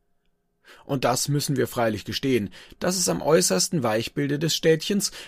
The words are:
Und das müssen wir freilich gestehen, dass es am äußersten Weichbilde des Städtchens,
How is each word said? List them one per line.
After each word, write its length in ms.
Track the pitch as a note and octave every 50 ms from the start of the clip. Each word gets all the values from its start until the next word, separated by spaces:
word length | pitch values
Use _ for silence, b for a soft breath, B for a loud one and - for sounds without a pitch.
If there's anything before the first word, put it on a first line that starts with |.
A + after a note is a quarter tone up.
| _ _ _ _ _ _ _ _ _ _ _ _ B B B B B
Und 200 | - C#3 C3+ B2+
das 240 | B2 A#2+ C3 - -
müssen 280 | C#3+ D3 C#3 - D3
wir 100 | B2+ B2
freilich 380 | - - B2 A#2 A2+ G#2+ G2 -
gestehen, 460 | - G#2 - - C#3 C3 A#2 G#2 F#2 B B B B B -
dass 180 | - F3 F#3
es 120 | F#3+ F3+ F#3
am 140 | F3 D#3+ -
äußersten 600 | - D#3 F3+ F3+ - F#3+ F#3 F3 - - E3+ A#2+
Weichbilde 560 | A#2 G#2+ A2 A#2 - - - D3 C#3 C#3+ D3
des 160 | D3+ D#3 -
Städtchens, 580 | - - E3 D#3+ D#3 - - G#3 G3+ F#3 - B B B